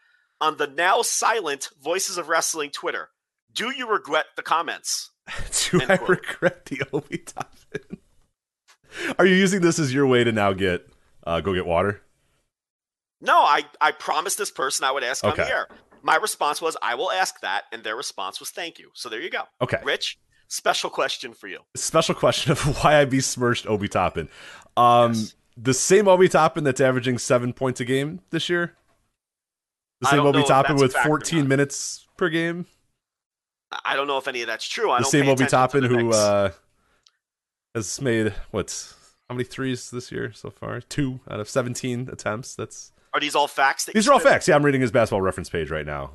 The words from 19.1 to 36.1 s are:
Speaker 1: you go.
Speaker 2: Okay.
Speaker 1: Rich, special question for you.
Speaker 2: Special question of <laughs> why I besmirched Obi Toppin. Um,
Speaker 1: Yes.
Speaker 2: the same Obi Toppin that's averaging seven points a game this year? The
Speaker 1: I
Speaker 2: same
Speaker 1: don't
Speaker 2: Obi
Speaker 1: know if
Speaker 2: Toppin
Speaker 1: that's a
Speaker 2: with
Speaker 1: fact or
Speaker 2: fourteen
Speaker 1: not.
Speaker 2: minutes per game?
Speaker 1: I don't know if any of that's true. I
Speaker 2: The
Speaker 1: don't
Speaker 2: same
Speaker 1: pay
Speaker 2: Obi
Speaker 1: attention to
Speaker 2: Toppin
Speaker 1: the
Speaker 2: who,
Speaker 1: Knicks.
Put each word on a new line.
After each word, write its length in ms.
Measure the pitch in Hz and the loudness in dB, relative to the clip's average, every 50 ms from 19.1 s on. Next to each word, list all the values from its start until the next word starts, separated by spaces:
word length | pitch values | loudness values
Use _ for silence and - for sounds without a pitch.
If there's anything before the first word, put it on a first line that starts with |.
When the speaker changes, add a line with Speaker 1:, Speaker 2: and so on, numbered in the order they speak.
| 107 113 151 | -8 -8 -8
Speaker 1:
you 80 | 208 | -8
go. 140 | 254 220 - - _ _ 127 | -8 -8 -8 -10 _ _ -4
Speaker 2:
Okay. 160 | - 120 - - | -4 -4 -4 -2
Speaker 1:
Rich, 360 | 135 160 - - - - - _ _ _ _ _ _ | -4 -4 -4 -4 -8 -10 -12 _ _ _ _ _ _
special 420 | - - - 190 156 - - 160 | -12 -4 -2 -2 -2 -2 -4 -6
question 420 | - - 143 131 - - - 120 110 | -4 -4 -4 -4 -4 -8 -10 -14 -16
for 160 | - - 98 | -16 -16 -16
you. 120 | 87 - - _ _ | -16 -16 -16 _ _
Speaker 2:
Special 400 | - - - - 160 160 - 131 | -8 -8 0 0 2 2 2 0
question 380 | - - 147 147 - - 143 151 | 2 2 2 2 2 0 0 0
of 80 | - | 0
<laughs> 240 | - 151 135 - - | 0 -2 -2 2 4
why 120 | 160 151 147 | 4 6 6
I 60 | 147 | 4
besmirched 600 | 131 127 135 131 - - 127 123 120 120 - - | 4 2 0 0 -2 -2 0 0 0 0 0 -2
Obi 220 | - 110 101 101 98 | -2 -2 -2 -2 -2
Toppin. 400 | - 101 90 85 - 85 78 - - - - - - - - _ _ | 0 0 0 0 0 -4 -8 -8 -12 -18 -20 -20 -20 -20 -20 _ _
Um, 380 | 117 120 120 120 120 120 117 117 | 4 6 6 8 8 6 4 4
Speaker 1:
Yes. 200 | 110 107 - - _ _ _ _ | 0 -4 -4 -8 _ _ _ _
Speaker 2:
the 160 | 123 110 131 127 | -6 -2 0 0
same 340 | - - - 180 202 214 | 0 2 4 4 6 8
Obi 220 | 196 185 180 190 170 | 6 6 6 6 6
Toppin 360 | - 170 156 160 - 170 151 | 6 4 4 4 2 0 0
that's 180 | 139 123 - 139 | 0 2 4 2
averaging 340 | 131 127 127 117 131 123 | 2 2 2 0 -2 -2
seven 380 | 113 - - 131 120 120 127 123 | -2 0 0 2 2 2 -2 -4
points 260 | - 131 131 123 - | -4 -4 -4 -4 -4
a 60 | 127 | -4
game 340 | 113 131 135 143 151 175 180 - _ | -2 -2 -2 -2 -4 -6 -12 -12 _
this 220 | - 165 - - | -6 -6 -4 -2
year? 260 | 175 175 175 165 - _ _ _ _ _ _ _ _ _ _ _ _ _ _ _ _ _ _ _ _ _ _ _ _ _ 127 | -2 -2 -2 -4 -8 _ _ _ _ _ _ _ _ _ _ _ _ _ _ _ _ _ _ _ _ _ _ _ _ _ 0
The 60 | 135 | 2
Speaker 1:
I 20 | |
Speaker 2:
same 80 | 143 143 | 4 4
Speaker 1:
don't 80 | 143 | 4
Speaker 2:
Obi 120 | 143 139 147 | 4 4 4
Speaker 1:
know 20 | 143 | 4
if 60 | 139 | 4
Speaker 2:
Toppin 240 | 143 135 135 135 147 | 4 4 4 4 4
Speaker 1:
that's 60 | 139 139 | 4 4
a 20 | |
Speaker 2:
with 80 | 127 - | 4 4
Speaker 1:
fact 140 | 139 123 | 2 2
or 20 | 151 | 2
Speaker 2:
fourteen 300 | 151 151 143 - 170 160 | 2 0 -2 -2 0 0
Speaker 1:
not. 80 | 143 135 | 2 2
Speaker 2:
minutes 580 | 135 139 143 143 - - - - - - - _ _ - | 2 2 2 0 -2 -8 -10 -10 -12 -14 -16 _ _ -4
per 100 | 185 170 | -2 -2
game? 380 | 156 165 165 170 170 175 175 - _ _ _ _ _ _ _ _ _ _ _ _ _ _ _ _ _ _ _ _ - - - | 0 0 -2 -2 -4 -6 -10 -12 _ _ _ _ _ _ _ _ _ _ _ _ _ _ _ _ _ _ _ _ -14 -8 -6
Speaker 1:
I 120 | - 139 | -4 -2
don't 100 | 139 139 | -2 -2
know 120 | 143 139 135 | -2 -2 -4
if 100 | 131 139 | -4 -4
any 140 | 127 120 120 | -6 -6 -6
of 40 | |
that's 220 | 113 110 107 - - | -6 -6 -8 -8 -10
true. 220 | - - 226 190 131 | -6 -2 0 2 2
I 60 | 120 | 2
Speaker 2:
The 40 | 135 | 2
Speaker 1:
don't 60 | 139 | 2
Speaker 2:
same 140 | 160 147 139 | 2 4 4
Speaker 1:
pay 60 | 135 | 4
Speaker 2:
Obi 140 | 135 127 135 | 4 2 2
Speaker 1:
attention 20 | |
to 40 | 131 | 2
Speaker 2:
Toppin 320 | - 127 127 127 - 139 127 | 4 4 4 4 2 0 2
Speaker 1:
the 60 | 120 | 2
Speaker 2:
who, 140 | 123 120 117 | 2 2 2
Speaker 1:
Knicks. 120 | 117 | 2